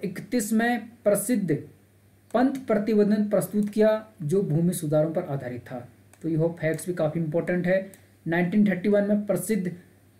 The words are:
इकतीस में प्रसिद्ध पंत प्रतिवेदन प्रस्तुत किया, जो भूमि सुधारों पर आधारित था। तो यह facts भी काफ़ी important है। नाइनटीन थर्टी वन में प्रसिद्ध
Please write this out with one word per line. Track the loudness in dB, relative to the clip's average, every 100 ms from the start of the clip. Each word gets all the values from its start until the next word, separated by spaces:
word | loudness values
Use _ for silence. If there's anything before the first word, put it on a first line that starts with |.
इकतीस | -8 -8 -4 -4 0
में | 0 2 -2 -6 -4
प्रसिद्ध | 0 0 2 0 0 -2 -4 -20 _ _ _ _ _
पंत | 2 2 0 -2
प्रतिवेदन | 0 2 4 4 2 2
प्रस्तुत | 0 0 -2 0
किया, | 2 4 2 -4 -10
जो | -2 0
भूमि | 0 2 0
सुधारों | 0 0 0 0
पर | -2
आधारित | -4 -6 -8 -10
था। | -12 -14 -14 -20 _ -10
तो | -4
यह | 0 0
facts | -2 -4 -2 -4
भी |
काफ़ी | -2 -2 -2
important | -2 -2 0 -2 0
है। | 0 -2 -12 _ _ -2
नाइनटीन | 0 2 4 4
थर्टी | 2 2
वन | 2
में | 2 0 0
प्रसिद्ध | -2 0 -2 -2 -8 -14 -20 _